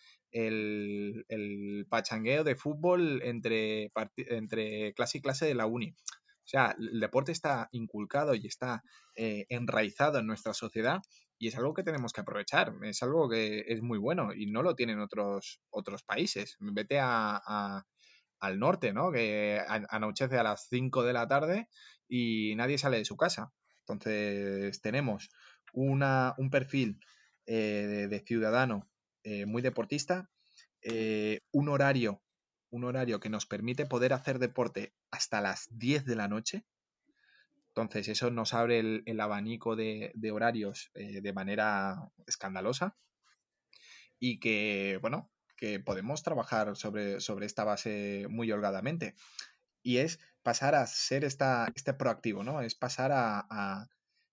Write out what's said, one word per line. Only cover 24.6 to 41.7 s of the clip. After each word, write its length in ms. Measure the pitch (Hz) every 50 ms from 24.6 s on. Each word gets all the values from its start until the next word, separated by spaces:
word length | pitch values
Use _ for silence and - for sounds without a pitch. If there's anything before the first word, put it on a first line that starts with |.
| 98 101 98 -
tenemos 480 | - 107 110 139 143 123 104 104 - - _ - - - - _ _ - -
una, 640 | 127 135 139 135 139 139 139 135 131 127 127 127 -
un 120 | 135 135
perfil, 500 | 139 143 131 135 - 139 127 110 101 - - _ - _ _ _ _ _ _
eh, 80 | - 113
de, 540 | 113 110 107 104 104 101 104 104 104 101 101
de 120 | 104 101
ciudadano, 680 | - - 120 113 110 107 110 123 131 127 110 101 98 - _ _ _ _ _ _ _
eh, 220 | 107 104 101 101
muy 140 | 104 107 120
deportista, 720 | 123 131 123 - 113 98 143 147 - - 180 185 185 - _ _ _ _ _ - - _ _ _ _
eh, 580 | 120 113 113 110 110 107 107 107 107 107 - - _
un 180 | - 143 143 147
horario, 540 | 143 135 139 139 139 135 117 107 98 - _ _ _ _ _ _ _ _ _ _
un 140 | - 120 123
horario 360 | 123 123 131 131 120 110 101
que 80 | - 110
nos 180 | 107 104 -
permite 400 | - - 101 104 117 127 135 147
poder 260 | 139 131 120 123 127 135
hacer 260 | 127 - - 131 127
deporte 560 | 127 117 - - 120 110 - 98 104 - - _ _ _
hasta 300 | - - - - - 107
las 260 | 101 98 92 - - -
diez 340 | 117 113 113 123 143 151 131
de 100 | 131 120
la 140 | 110 104 98
noche. 360 | 104 110 113 - - 196 - _ _ _ _ _ _ _ _ _ _ _ _ _ _ _ _ _ _ _ _ _
Entonces, 400 | _ - 113 107 - 107 98 101
eso 220 | 107 - 123 123
nos 240 | 120 117 113 - -
abre 240 | 117 117 117 120 117
el, 240 | 113 110 110 107 110
el 140 | - 117 110
abanico 540 | 107 104 104 104 101 110 117 113 - 117 113
de, 380 | 110 110 110 107 107 113 - -
de 160 | 110 107 110
horarios, 600 | 107 107 113 120 120 113 104 101 101 - - - _
eh, 260 | - 107 104 104 98
de 120 | 98 101 98
manera 640 | 95 95 98 101 107 107 107